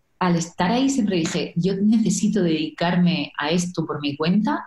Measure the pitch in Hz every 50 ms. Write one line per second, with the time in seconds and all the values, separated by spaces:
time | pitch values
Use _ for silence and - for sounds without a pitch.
0 | _ _ _ - 185 180 170 170 170 - - - 180 196 233 254 269 269 269 -
1 | 208 196 190 170 160 - - 160 139 - - 170 170 190 196 190 202 214 233 220
2 | 214 175 175 - 214 196 175 202 180 170 160 151 156 156 - - 170 175 180 175
3 | 180 170 156 147 143 - - - 147 151 170 180 175 180 - 165 156 156 147 147
4 | 147 143 139 - 160 175 190 214 214 277 302 - -